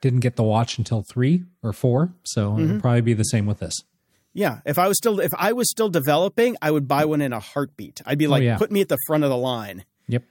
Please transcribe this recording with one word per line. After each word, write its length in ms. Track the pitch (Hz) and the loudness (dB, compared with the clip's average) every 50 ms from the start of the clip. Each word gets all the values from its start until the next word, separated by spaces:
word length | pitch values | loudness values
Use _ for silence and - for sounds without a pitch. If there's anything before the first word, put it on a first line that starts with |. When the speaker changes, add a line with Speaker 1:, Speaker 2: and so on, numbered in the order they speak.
Speaker 1:
didn't 180 | - 135 123 127 | -2 0 2 2
get 160 | 120 123 - | 0 0 0
the 80 | - 113 | 0 0
watch 340 | 107 107 113 117 - - | 2 2 2 0 0 -2
until 240 | - 107 - 120 107 | -6 -4 -2 -2 -4
three 440 | 95 - - 123 123 139 175 180 180 - _ _ - | -4 -4 -2 0 2 2 2 2 0 -6 _ _ -6
or 100 | 113 98 | -6 -2
four, 400 | - - 127 120 135 165 175 - - _ | 0 0 2 2 2 0 0 -4 -8 _
so 260 | - - 117 104 101 | -6 -2 -2 0 0
Speaker 2:
Mm-hmm. 120 | 107 107 - 160 | 0 0 0 0
Speaker 1:
it'll 120 | 196 214 | 0 0
probably 200 | - 123 120 120 | 2 2 2 4
be 140 | 113 120 117 | 2 2 2
the 80 | 104 110 | 0 0
same 240 | - - 110 101 | 0 0 0 0
with 100 | 104 101 | 0 -2
this. 160 | - 117 - - - - _ _ _ _ _ _ _ _ _ - | -4 -6 -8 -8 -10 -12 _ _ _ _ _ _ _ _ _ -6
Speaker 2:
Yeah, 260 | 180 208 156 113 - - | -2 -2 -2 -2 -4 -6
if 100 | - 143 | -2 0
I 100 | 170 180 | 0 2
was 100 | 196 196 | 2 0
still, 220 | - - 233 208 196 | 0 0 0 0 0
if 120 | 170 - 180 | -2 -2 -2
I 180 | - 175 208 233 | -2 -2 -2 0
was 140 | 247 233 - | 0 -2 -2
still 180 | - - 220 208 | -2 -2 -2 0
developing, 680 | 170 165 131 147 147 156 180 196 - - 233 247 226 - | 0 0 2 2 2 2 2 0 0 0 0 0 0 0
I 80 | 156 156 | 0 0
would 180 | 156 151 143 | 0 0 0
buy 180 | 127 143 143 156 | 0 0 2 2
one 160 | 156 156 147 | 2 2 0
in 120 | 143 131 120 | 0 -2 -4
a 60 | 113 | -6
heartbeat. 640 | - - - 147 139 139 - - 98 - - - - | -10 -6 -6 -6 -6 -6 -8 -12 -16 -16 -16 -14 -6
I'd 140 | - 139 147 | -4 0 0
be 80 | 156 | 2
Speaker 1:
Oh, 20 | 147 | 4
Speaker 2:
like, 140 | 143 143 131 | 4 4 4
Speaker 1:
yeah. 140 | 120 113 - | 2 2 0
Speaker 2:
"Put 120 | 214 214 | 0 0
me 100 | 208 196 | 0 0
at 60 | 190 - | 0 0
the 100 | 156 127 - | -2 -2 0
front 160 | - 156 151 147 | 0 0 2 2
of 80 | 139 | 2
the 60 | 131 | 0
line." 460 | 123 123 131 123 117 104 101 92 92 - _ _ _ _ - | 0 -2 -2 -4 -4 -8 -10 -12 -14 -16 _ _ _ _ -4
Speaker 1:
Yep. 160 | 117 123 - _ | -4 -4 -4 _